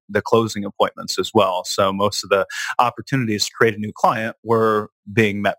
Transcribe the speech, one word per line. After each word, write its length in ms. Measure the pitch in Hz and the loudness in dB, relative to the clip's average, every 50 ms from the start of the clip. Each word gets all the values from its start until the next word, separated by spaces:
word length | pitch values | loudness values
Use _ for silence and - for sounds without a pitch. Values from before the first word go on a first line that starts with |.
| _ - | _ -4
the 140 | 101 104 | -4 -4
closing 420 | - - - 113 113 107 - 104 101 | 0 2 2 2 2 2 -2 -6 -8
appointments 560 | 101 - - 104 95 - - 92 - - - | -6 -2 0 0 0 -2 -4 -10 -8 -4 -4
as 120 | 92 - - | -4 0 2
well. 320 | 110 101 95 90 90 90 | 2 2 2 0 -2 -6
So 260 | - - - 101 98 | -4 -2 0 0 0
most 320 | 98 98 101 104 - - - | 0 0 -2 -2 -2 -4 -2
of 60 | 95 | 0
the 160 | 101 98 92 - - - - - - - | 0 0 0 0 -6 -8 -8 -4 0 0
opportunities 680 | 127 120 - - 107 - 139 135 123 110 107 104 - | 0 0 -2 -4 -8 -4 -2 -2 -2 -2 -2 -2 -4
to 60 | - - - | -4 0 2
create 160 | 120 113 107 | 2 2 2
a 60 | 104 | 0
new 120 | 107 107 | -6 -8
client 440 | 104 - - 185 139 113 110 113 - _ - | -4 0 2 2 2 0 -2 -6 -8 _ -2
were 480 | 107 117 113 110 110 107 107 107 - _ _ _ 104 | 0 2 4 4 4 2 2 0 -4 _ _ _ -2
being 300 | 101 110 110 104 101 101 | 2 2 2 4 2 0
met 160 | 101 98 92 | 0 0 0